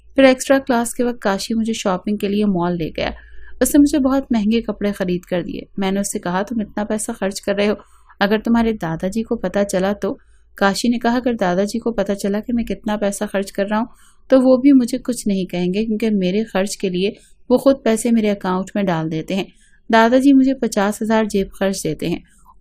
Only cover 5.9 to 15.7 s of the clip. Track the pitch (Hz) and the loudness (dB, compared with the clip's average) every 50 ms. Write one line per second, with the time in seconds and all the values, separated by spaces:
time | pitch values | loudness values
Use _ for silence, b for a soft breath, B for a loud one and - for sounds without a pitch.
5.9 | 190 202 196 - - 202 - 175 180 185 196 - 233 226 202 - - 208 208 214 | 0 -2 -2 -4 -6 -6 -4 -4 -2 -2 -4 -4 -4 -6 -6 -6 -6 -6 -4 -4
6.9 | 214 214 - - 226 - 196 190 202 - - 202 196 202 202 208 202 b b b | -4 -4 -6 -8 -6 -4 -4 -4 -4 -4 -4 -2 0 0 0 0 0 b b b
7.9 | b b b b b - 202 196 220 214 - 233 233 233 226 226 220 214 175 160 | b b b b b -2 0 2 2 0 2 2 2 2 2 2 -2 -2 -4 -4
8.9 | 160 170 185 190 196 226 226 - 233 226 - 185 - 202 202 202 202 180 185 196 | -4 -4 -4 -4 -2 -4 -4 -4 -4 -4 -4 -2 0 0 0 0 0 0 0 -2
9.9 | 208 202 190 190 - - _ _ - - _ _ - - 196 196 190 - - 233 | -2 -2 -4 -6 -6 -8 _ _ -20 -20 _ _ -4 0 0 0 0 0 0 0
10.9 | 240 233 - 233 240 254 240 254 233 220 196 175 175 185 208 208 - 226 - 233 | 0 0 0 0 0 0 0 -2 -2 0 0 0 0 0 0 -2 -4 -4 -4 -4
11.9 | 226 202 196 202 202 202 - 196 196 214 220 - 240 233 220 - 196 - - 214 | -2 -2 -2 -2 -4 -2 -2 -4 -4 -4 -4 -4 -4 -2 -2 -4 -6 -6 -4 -4
12.9 | 208 214 208 196 202 - 214 - - 196 196 - - - 196 202 214 214 247 b | -4 -2 -2 -4 -2 -4 -6 -4 -4 -4 -4 -4 -4 -4 -2 0 -2 -2 -2 b
13.9 | b b b b b b - - 262 269 254 262 254 247 262 285 277 262 240 233 | b b b b b b 0 4 4 6 6 6 4 6 6 6 6 6 4 2
14.9 | 262 247 - - 240 - - 208 196 190 180 - 180 175 180 180 | -2 -4 -4 -6 -6 -4 -2 -2 -2 -2 -2 -2 -2 -2 -2 0